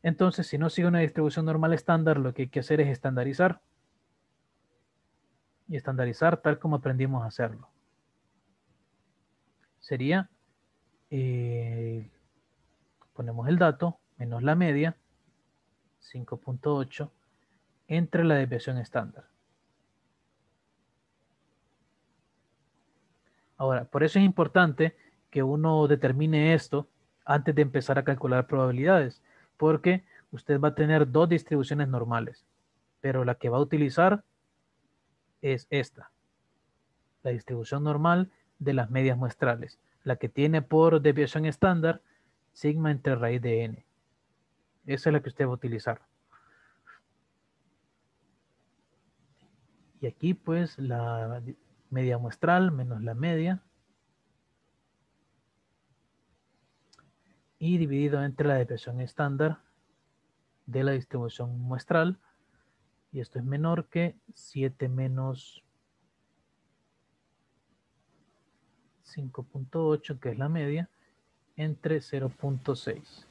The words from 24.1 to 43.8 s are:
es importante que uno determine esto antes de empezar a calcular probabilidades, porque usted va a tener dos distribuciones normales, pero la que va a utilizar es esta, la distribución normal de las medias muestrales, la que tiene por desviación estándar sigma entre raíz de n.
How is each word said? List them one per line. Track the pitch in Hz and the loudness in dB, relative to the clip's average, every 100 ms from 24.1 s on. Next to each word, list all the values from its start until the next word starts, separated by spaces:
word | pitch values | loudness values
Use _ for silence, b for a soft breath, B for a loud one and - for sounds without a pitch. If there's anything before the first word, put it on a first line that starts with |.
| 196 | 6
es | 196 | 4
importante | 180 151 185 175 131 160 - b b _ | 4 2 4 4 4 0 0 b b _
que | 143 | -2
uno | 135 147 160 156 147 | 0 0 2 4 4
determine | 143 131 127 156 156 156 | 4 2 2 2 4 4
esto | 160 - 147 147 _ _ _ | 4 2 -4 -6 _ _ _
antes | - 143 139 147 | 0 0 2 2
de | |
empezar | 139 139 127 135 | 2 2 0 0
a | |
calcular | 135 135 131 127 123 | 0 -2 0 0 2
probabilidades, | 143 127 123 151 185 131 - b b b _ | 0 2 2 4 4 2 -6 b b b _
porque | 156 160 180 185 b b b | 2 4 2 0 b b b
usted | 131 - 143 | -16 -2 2
va | 147 | 2
a | 147 | 2
tener | 151 156 143 | 2 4 4
dos | 135 170 | 4 4
distribuciones | 170 - 147 131 147 139 | 2 0 -2 0 -2 -2
normales, | 127 117 117 113 - _ _ _ _ _ _ | -2 -2 -4 -4 -12 _ _ _ _ _ _
pero | 139 131 | -4 0
la | 123 123 | -2 -2
que | 127 | -2
va | 123 | 0
a | |
utilizar | 143 156 143 143 180 208 _ _ _ _ _ _ _ _ _ _ _ _ | 0 0 0 4 4 4 _ _ _ _ _ _ _ _ _ _ _ _
es | 143 127 - | -4 -4 -2
esta, | 143 123 - - _ _ _ _ _ _ _ _ _ _ _ | -4 -4 -10 -20 _ _ _ _ _ _ _ _ _ _ _
la | 135 | -6
distribución | 120 - 120 113 139 | -6 -6 -10 -6 -4
normal | 151 147 160 175 185 b b _ | -2 2 4 4 2 b b _
de | 143 | -2
las | 135 110 | -2 0
medias | 131 131 123 | 0 0 0
muestrales, | 127 - 135 117 117 _ _ _ | -4 -2 -2 -2 -6 _ _ _
la | - 123 | -6 -4
que | 113 | -4
tiene | - 147 160 | 0 2 2
por | 135 160 160 160 | 4 6 6 6
desviación | 147 143 139 156 156 | 4 4 0 0 -2
estándar | 143 190 175 160 170 _ _ _ _ _ | 2 2 4 0 -2 _ _ _ _ _
sigma | - 147 151 156 | -4 -2 0 0
entre | 143 143 127 | 0 0 0
raíz | 117 123 | 0 -2
de | 120 113 | 0 0
n. | 113 110 | -2 -8